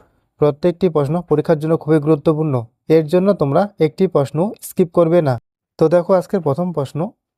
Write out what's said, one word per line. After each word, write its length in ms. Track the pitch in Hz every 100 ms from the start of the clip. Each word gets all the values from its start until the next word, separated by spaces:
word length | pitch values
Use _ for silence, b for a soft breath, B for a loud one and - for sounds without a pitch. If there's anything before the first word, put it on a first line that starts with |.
| b b b _
প্রত্যেকটি 520 | 147 143 180 170 185
প্রশ্ন 320 | 156 139 175
পরীক্ষার 380 | - 151 151 156
জন্য 180 | 156 160
খুবই 220 | 151 156
গুরুত্বপূর্ণ, 640 | 143 156 165 151 156 127 113 _ -
এর 200 | 160 151
জন্য 260 | 180 196
তোমরা 360 | 196 139 151 202 -
একটি 280 | 156 - 190
প্রশ্ন 440 | 151 139 151 202 -
স্কিপ 300 | - - 170
করবে 300 | 180 165 175
না। 180 | 147 120 - _ _ -
তো 120 | 160
দেখো 240 | 175 170
আজকের 280 | 185 185 196
প্রথম 320 | 151 139 180
প্রশ্ন, 380 | 156 131 143 202 - _